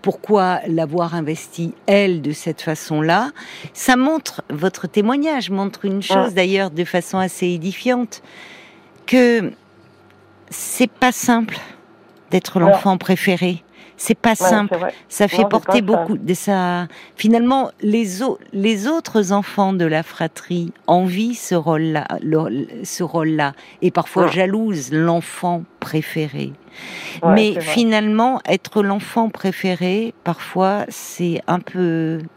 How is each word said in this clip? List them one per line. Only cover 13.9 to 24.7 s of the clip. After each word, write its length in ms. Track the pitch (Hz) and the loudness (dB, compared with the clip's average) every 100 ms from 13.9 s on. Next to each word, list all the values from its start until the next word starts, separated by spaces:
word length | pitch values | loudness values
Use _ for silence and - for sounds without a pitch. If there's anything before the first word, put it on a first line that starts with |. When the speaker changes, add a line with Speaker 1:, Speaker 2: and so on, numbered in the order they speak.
| - | -12
Speaker 1:
C'est 200 | - 220 | -2 2
pas 140 | 233 | 2
Speaker 2:
Ouais, 40 | 220 | 4
Speaker 1:
simple. 340 | 185 214 202 | 4 4 2
Speaker 2:
c'est 40 | 170 | -2
vrai. 140 | 180 - _ | -4 -8 _
Speaker 1:
Ça 200 | - 208 | 0 2
fait 80 | - | 4
Speaker 2:
Non, 60 | |
c'est 60 | 202 | 2
Speaker 1:
porter 320 | 185 - 196 | 2 2 2
Speaker 2:
pas 120 | 196 | 4
ça. 40 | 190 | 0
Speaker 1:
beaucoup 140 | 170 208 | 0 -4
de 160 | 147 | -2
ça. 540 | 180 - 196 180 175 175 - - - | -2 0 0 0 -2 -6 -12 -20 -2
Finalement, 560 | 214 233 240 269 254 - | 4 4 4 2 0 -2
les 440 | 208 220 214 185 | 0 0 0 -2
au-, 140 | 262 - - | -4 -4 -8
les 360 | 202 202 214 220 | -2 0 0 0
autres 420 | 330 - 220 185 | -2 0 0 2
enfants 400 | 202 196 - 196 | 0 0 0 0
de 140 | 190 165 | 2 0
la 180 | 156 | 0
fratrie 680 | 165 - 165 - - 175 170 - - | -4 -6 -6 -6 -6 -4 -4 -6 2
envient 480 | 175 185 180 226 | 2 2 0 -4
ce 220 | 240 - 180 | -4 -2 0
rôle-là, 500 | 160 156 160 156 - - | 2 0 0 -2 -4 -6
le, 460 | - 156 156 120 - 233 | 0 0 0 -4 -6 -10
ce 200 | 202 - | -12 -6
rôle-là, 500 | 175 165 160 156 143 143 - - | -4 -2 0 0 -2 -4 -20 -2
et 100 | 180 | 0
parfois 340 | 175 - 185 175 | 0 0 2 2
Speaker 2:
Ouais. 60 | |
Speaker 1:
jalousent 580 | 180 185 208 226 | 4 0 0 -2